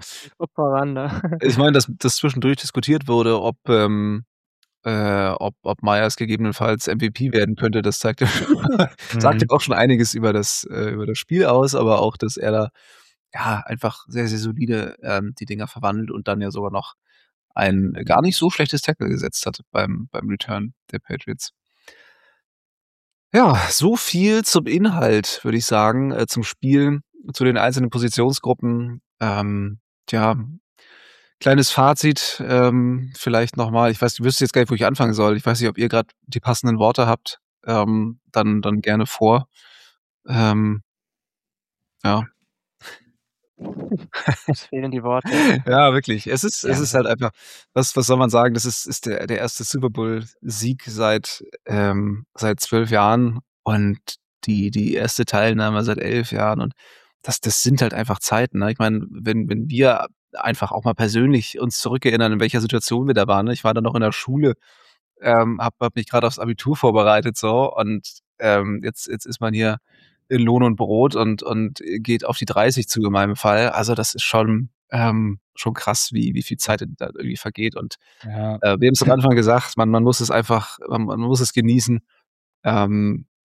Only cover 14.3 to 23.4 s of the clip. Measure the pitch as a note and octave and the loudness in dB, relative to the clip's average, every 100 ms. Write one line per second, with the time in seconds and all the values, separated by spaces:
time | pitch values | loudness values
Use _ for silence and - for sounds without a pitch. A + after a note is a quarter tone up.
14.3 | A2 A2+ A#2 A#2+ A2 - - - G2+ G#2 | -4 -6 -4 -2 -2 -4 -10 -6 -4 -6
15.3 | - G#2+ G#2 G#2 - G#2 G#2 A2 G#2 G#2+ | -10 -10 -8 -10 -4 -2 -2 -6 -6 -4
16.3 | G2+ G2 G2+ G2+ G2 - - _ _ _ | -4 -4 -6 -6 -6 -8 -16 _ _ _
17.3 | _ _ - G2 G2 F#2+ - - F2 F3 | _ _ -2 2 2 0 -2 2 2 2
18.3 | - E3+ - D3 C#3+ - E3+ - C3 - | 2 0 0 -2 -2 -4 -4 -4 -4 -6
19.3 | - - - - - G2 - C3 - G2+ | -6 -8 -10 -6 -4 -2 -4 -8 -8 -6
20.3 | G2+ - G2+ G#2+ - _ - - - - | -6 -6 -6 -8 -12 _ -12 -10 -10 -10
21.3 | - - _ _ _ - - _ _ _ | -12 -12 _ _ _ -20 -20 _ _ _
22.3 | _ _ _ _ _ _ _ _ _ _ | _ _ _ _ _ _ _ _ _ _
23.3 | A3+ | 4